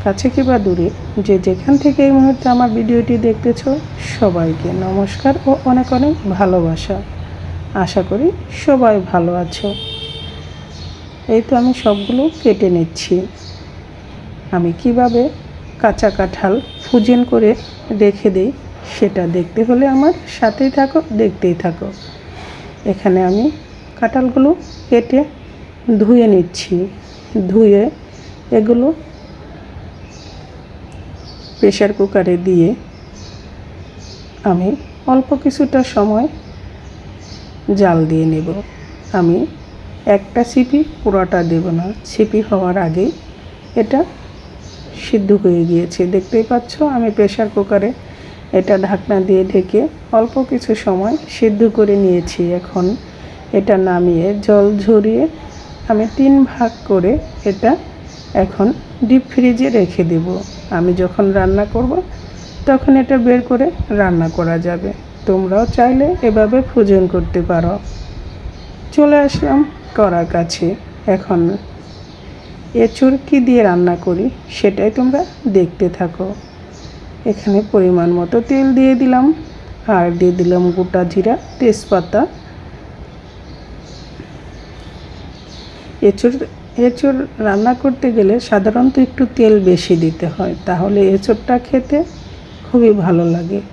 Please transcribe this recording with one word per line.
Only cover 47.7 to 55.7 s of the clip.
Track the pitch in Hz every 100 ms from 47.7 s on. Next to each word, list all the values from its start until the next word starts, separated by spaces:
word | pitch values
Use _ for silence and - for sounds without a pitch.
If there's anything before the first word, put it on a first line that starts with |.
| 202 202 254 - - - - - 190
এটা | 185 196 190
ঢাকনা | 196 - 202 190
দিয়ে | 190 190
ঢেকে | 196 185 214 311 - - 226
অল্প | 226 269 262
কিছু | 254 - 220 -
সময় | 185 202 311 - -
সিদ্ধ | 226 208 226 220
করে | 208 202
নিয়েছি। | 196 180 170 - 175 175
এখন | 175 185 180 208 - - - - - 214
এটা | 196 196 185
নামিয়ে | 180 175 170 175 208 202
জল | 208 202 208
ঝরিয়ে | 196 220 214 226 320 - - - -